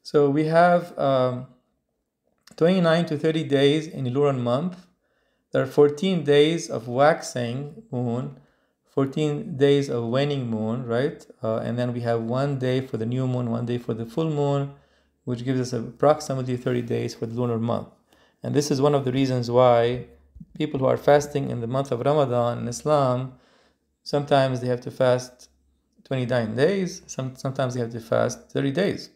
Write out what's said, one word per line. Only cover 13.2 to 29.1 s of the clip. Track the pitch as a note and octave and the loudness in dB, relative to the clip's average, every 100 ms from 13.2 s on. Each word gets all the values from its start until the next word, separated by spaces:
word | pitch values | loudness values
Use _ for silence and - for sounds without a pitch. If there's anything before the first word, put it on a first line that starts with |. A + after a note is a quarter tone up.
| B2+ | -2
moon, | B2 A#2+ | -2 -2
one | A#2 A#2+ | -4 -2
day | B2 | -4
for | A#2+ | -4
the | A2 A2+ | -6 -6
full | - D#3+ | -4 -2
moon, | D3 C#3+ C#3 C#3 - _ _ _ _ - | 0 0 0 -4 -10 _ _ _ _ -8
which | B2 | -6
gives | B2+ C3 | -2 -2
us | B2 | -2
approximately | C3+ - - C#3+ D3+ - C3 B2+ B2 | -4 -6 2 4 4 0 -6 -4 -4
thirty | B2+ B2 | -2 -2
days | A#2 A#2 A#2+ - | -2 -4 -4 -6
for | A2+ | -8
the | |
lunar | A#2 A#2+ A#2 | -4 -2 -2
month. | A#2 G#2+ - _ _ _ _ _ | -2 -4 -6 _ _ _ _ _
And | B2 | -2
this | B2+ C#3+ | 0 0
is | C#3 | 2
one | C#3+ | 2
of | C#3+ | 2
the | B2+ | 0
reasons | C3 C3+ B2+ A#2+ | 0 0 0 2
why | A#2+ B2+ A#2+ A#2+ B2+ - - _ - - - | 4 6 6 2 -2 -10 -20 _ -20 -20 -6
people | D3+ C#3+ | -4 0
who | C3 | 0
are | B2 | 2
fasting | - D3 C#3+ C#3 C3+ | 4 4 4 -6 -4
in | A#2+ | -6
the | A#2 | -4
month | C3 C#3 | -4 -2
of | A#2+ | -2
Ramadan | B2+ D3+ C3+ A#2+ A#2+ A#2 | 0 2 2 0 0 -2
in | A#2 | -8
Islam, | A#2+ D3+ D3+ C3 B2 C3 - _ _ _ _ _ _ | -6 0 2 2 -2 -6 -14 _ _ _ _ _ _
sometimes | - D3 C#3 C#3+ C3+ B2+ | -4 -4 2 2 2 -2
they | B2 | -4
have | B2 | -4
to | B2+ | -6
fast | - B2+ B2 B2+ _ - _ _ _ _ _ | 0 2 2 -2 _ -20 _ _ _ _ _
twenty-nine | _ C3 B2 B2+ A2 A2 | _ -4 0 -2 -2 0
days, | D3+ G3+ F3 - - | 0 0 -4 -8 -12
some-, | - C3 C3 | -10 -10 -8
sometimes | C3+ C3 B2+ | -8 -4 -4
they | B2 | -4
have | A#2 | -6
to | A#2+ | -8
fast | - A#2 A2+ - - | -2 0 0 -4 -8
thirty | C3+ C#3 | -4 -2
days. | C#3 - - - | 0 -2 -4 -12